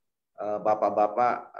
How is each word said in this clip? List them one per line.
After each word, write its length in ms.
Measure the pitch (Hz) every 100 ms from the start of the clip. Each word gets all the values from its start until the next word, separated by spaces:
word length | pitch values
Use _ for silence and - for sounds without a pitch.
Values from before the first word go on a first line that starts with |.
| _ _ _
eh, 240 | - 104 104 107
bapak-bapak 880 | 107 101 101 107 110 123 - - -